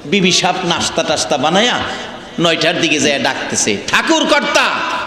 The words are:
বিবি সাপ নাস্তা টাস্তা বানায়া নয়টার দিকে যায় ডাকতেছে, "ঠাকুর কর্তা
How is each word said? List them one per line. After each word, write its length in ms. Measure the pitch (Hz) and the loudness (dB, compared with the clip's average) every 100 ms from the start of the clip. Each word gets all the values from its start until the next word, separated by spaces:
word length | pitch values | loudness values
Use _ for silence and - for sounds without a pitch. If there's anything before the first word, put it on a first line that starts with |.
বিবি 280 | 143 196 185 | 0 2 2
সাপ 220 | 180 180 180 | 2 0 0
নাস্তা 380 | 170 156 - - | -2 -2 -2 -2
টাস্তা 360 | 156 147 - 147 | 0 -2 0 0
বানায়া 420 | 147 180 240 160 95 - - - - - | 2 2 2 0 -4 -8 -10 -14 -12 0
নয়টার 400 | 170 160 160 175 | 0 2 0 0
দিকে 180 | 170 147 | 0 2
যায় 200 | 139 139 | 2 2
ডাকতেছে, 540 | 131 127 - 110 - 98 - | 0 -2 -4 -2 -2 -2 0
"ঠাকুর 380 | 208 - 320 294 | 0 2 0 4
কর্তা 440 | 294 285 294 233 131 - - | 2 2 0 0 -2 -4 -6